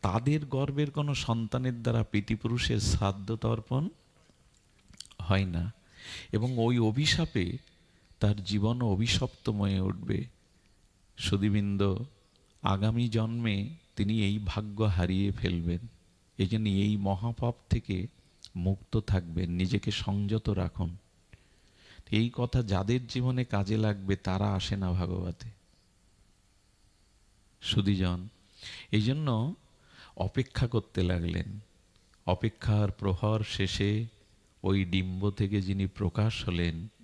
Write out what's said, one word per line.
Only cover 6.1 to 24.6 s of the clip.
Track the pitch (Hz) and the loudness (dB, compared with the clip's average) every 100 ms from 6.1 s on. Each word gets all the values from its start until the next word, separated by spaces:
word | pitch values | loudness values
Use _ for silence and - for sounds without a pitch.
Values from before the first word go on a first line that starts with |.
| - - | -16 -6
এবং | 104 123 123 | -2 0 0
ওই | 113 123 | 2 2
অভিশাপে | 110 120 156 156 160 110 85 - - _ _ _ _ _ | 2 2 2 2 0 0 -2 -4 -10 _ _ _ _ _
তার | 104 104 | 0 0
জীবন | 92 101 107 120 | 0 0 2 2
অভিশপ্তময়ে | 120 95 117 - 127 - - 104 98 95 | 0 2 2 0 -2 -4 -4 0 0 2
উঠবে। | 95 92 - 104 - - _ _ _ _ _ _ _ - | 0 -2 -2 -4 -4 -12 _ _ _ _ _ _ _ -8
সুধীবৃন্দ, | - 101 104 104 101 98 101 98 127 - _ _ _ _ | 0 2 4 2 2 2 2 0 -4 -12 _ _ _ _
আগামী | - 98 107 117 120 | -2 2 2 2 0
জন্মে | 110 113 117 113 98 101 165 _ - | 0 -2 -2 -2 -2 -4 -8 _ -2
তিনি | 104 113 | 0 2
এই | 98 104 101 | 2 0 -2
ভাগ্য | - 107 101 | -4 -4 0
হারিয়ে | 107 90 87 95 101 | 2 2 2 2 2
ফেলবেন। | 98 90 87 85 87 117 - _ _ _ - | 0 0 0 0 -2 -4 -16 _ _ _ -2
এই | 95 | 0
জন্য | 110 107 | 2 2
এই | 98 101 104 | 2 2 2
মহাপাপ | 98 95 110 117 120 - - | 0 0 -2 -2 -4 -4 -2
থেকে | 117 - 92 104 - _ _ - 90 | -2 0 -4 -4 -10 _ _ -12 -2
মুক্ত | 90 98 - 113 | 0 0 -2 -2
থাকবেন, | - 95 85 82 87 | 2 0 0 -2 -2
নিজেকে | 87 92 101 - | 0 2 0 0
সংযত | - - 101 101 110 - | -4 -2 -2 0 0 0
রাখুন। | 95 90 - 87 90 - _ _ - _ _ _ _ - - - | 0 -2 -2 -4 -6 -16 _ _ -20 _ _ _ _ -20 -20 -2
এই | 107 120 | 0 2
কথা | 120 123 127 | 0 0 0
যাদের | 110 98 101 123 120 | 2 0 2 -2 -2
জীবনে | 127 127 127 | -2 -2 0
কাজে | 120 101 98 110 | 0 -2 0 2
লাগবে, | 107 98 95 95 | 2 0 -2 -2
তারা | 95 95 101 | 0 0 0
আসে | 98 | 0